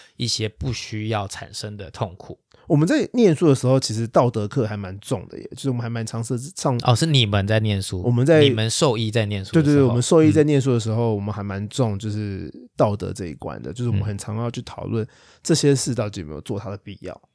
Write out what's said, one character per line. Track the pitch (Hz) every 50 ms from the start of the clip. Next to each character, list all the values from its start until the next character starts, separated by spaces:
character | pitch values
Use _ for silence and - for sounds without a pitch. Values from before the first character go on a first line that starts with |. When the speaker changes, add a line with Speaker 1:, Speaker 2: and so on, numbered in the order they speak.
| - _ _
Speaker 1:
一 | - 123 110
些 | - - 110 107
不 | - _ - 135
需 | 113 - - - 117 110 107 107
要 | 110 104 98 98
产 | - - - -
生 | 107 - - 107 104
的 | 101 98 -
痛 | - - 117 95 87 -
苦。 | - - - - _ _ _ _ _
Speaker 2:
我 | - 170 143
们 | 156 185
在 | 294 302 208 -
念 | - 247 233 185 156
书 | - 180 156
的 | 139
时 | - - 123
候， | 131 135
其 | - - 107
实 | 110 117 113
道 | - 170 131 123
德 | - 113 104 104
课 | - 139 113
还 | 98 104 104
蛮 | 101 92 95 101
重 | - - - 95 - -
的 | - -
耶， | - -
就 | - -
是 | - 135
我 | 127
们 | 120 117
还 | 117
蛮 | 117 117 113
尝 | - - 113 113
试 | - 131 117 131 147 -
上。 | - - 151 123 113 -
Speaker 1:
哦， | 127 120
是 | - 165
你 | 165 147 131 117
们 | 101 104 101 95
在 | 101 110 110
念 | 110 107 101 98
书？ | 92 - 98 90 90
Speaker 2:
我 | 120
们 | 120 120 131
在 | 151 165 156
Speaker 1:
你 | 147 139
们 | 123 110 110 113
兽 | - - 170 143 110 117
医 | 113 107
在 | 104 117 107
念 | 104 104 98 92
书 | -
的 |
时 | - 165
候？ | 147
Speaker 2:
对， | 147 147
对， | 143
对， | 135
我 | 123 120
们 | 120
兽 | 120 - 180 160 156
医 | 156
在 | 147 156 147
念 | 151 151 139
书 | 120 135
的 | 123 117
时 | 107 110
候， | 107 117 117 113 110
Speaker 1:
嗯。 |
Speaker 2:
我 | 101
们 | 101 107 98
还 | 104 101
蛮 | 101 95 98 104 104
重， | - - 127 110 101 95
就 | 104 107
是 | 101 107 107 101 98 92 87 69 - - 254 - _ -
道 | - 107 104
德 | 101 90 92
这 | 95 - 95
一 | 82 73
关 | - - - 67 53
的， | 57 65 85
就 | 123 123
是 | 120
我 | 107
们 | 98 98
很 | 104 101 98
常 | - - 107 110
要 | 120 117
去 | 117 123
讨 | 117 - - - 90
论 | 95 110 113 107 - _ _ _ _ _ _ _
这 | - 165
些 | - - 143 139
事 | 131 - - 120
到 | 113 107 104
底 | 101 101
有 | 82
没 | 76 78
有 | 73
做 | - - 110 101
它 | - 95
的 | 101 98
必 | - 104 95 -
要， | - 90 -
Speaker 1:
嗯。 | - _ _ _